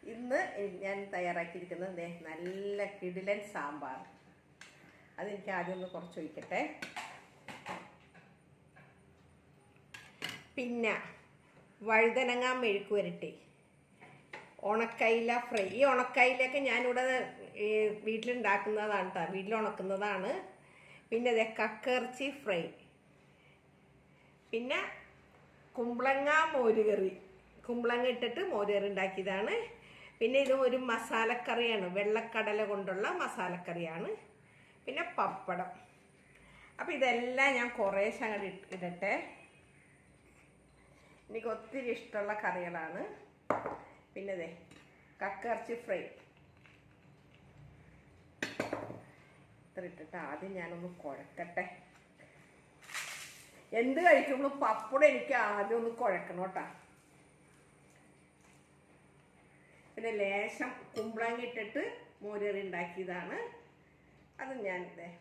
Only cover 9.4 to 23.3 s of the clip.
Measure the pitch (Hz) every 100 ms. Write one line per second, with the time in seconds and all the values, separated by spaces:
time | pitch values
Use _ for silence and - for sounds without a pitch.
9.4 | - - - - - - - - - -
10.4 | - - 247 240 220 175 - - - -
11.4 | - - - - 214 220 226 247 247 247
12.4 | 254 254 233 202 - 208 180 175 160 -
13.4 | - - - _ _ - - - - -
14.4 | - - 196 220 226 - 226 233 233 240
15.4 | 240 220 190 202 277 247 247 269 254 254
16.4 | 254 277 269 233 247 247 262 254 208 -
17.4 | 185 - 208 214 214 - 220 220 233 247
18.4 | 208 202 214 214 214 202 180 180 165 190
19.4 | 190 220 208 - 190 196 208 190 196 359
20.4 | - - - - - - - 226 247 226
21.4 | 220 226 220 220 262 254 233 - 277 277
22.4 | 214 180 165 - - - - - -